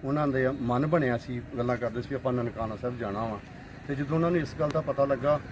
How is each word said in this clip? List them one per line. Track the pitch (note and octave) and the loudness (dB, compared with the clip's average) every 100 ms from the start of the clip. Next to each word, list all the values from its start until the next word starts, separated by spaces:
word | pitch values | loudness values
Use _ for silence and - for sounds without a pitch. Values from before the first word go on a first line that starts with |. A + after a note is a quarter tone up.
| C3+ | 0
ਉਹਨਾਂ | D3+ D3 | 2 2
ਦੇ | C3 B2+ C#3 | 4 2 2
ਮਨ | B2 B2 D3+ | 0 2 4
ਬਣਿਆ | E3 C3+ A#2 | 4 4 2
ਸੀ, | - B2 A#2 B2 | -2 -8 -6 -2
ਗੱਲਾਂ | A#2+ B2 | 0 0
ਕਰਦੇ | A#2 A#2 | 0 -2
ਸੀ | A#2+ | -4
ਵੀ | C3+ | -2
ਆਪਾਂ | B2+ | 0
ਨਨਕਾਣਾ | B2 A#2 A2 A2+ G#2+ | 0 0 -2 -6 -4
ਸਾਹਿਬ | B2 A#2+ | -4 -4
ਜਾਣਾ | A2 G2+ A2+ | -4 -2 -2
ਵਾ। | G#2 - - - - - | -4 -10 -16 -16 -14 -6
ਤੇ | C#3 | -4
ਜਦੋਂ | C#3+ D#3+ | 0 2
ਉਹਨਾਂ | E3+ | 4
ਨੂੰ | F3 | 2
ਇਸ | C#3 - | 0 -2
ਗੱਲ | D3+ | 0
ਦਾ | D#3 | 0
ਪਤਾ | D3+ C3+ C#3 | -2 2 2
ਲੱਗਾ | C3+ C#3 D3 - | 4 4 2 0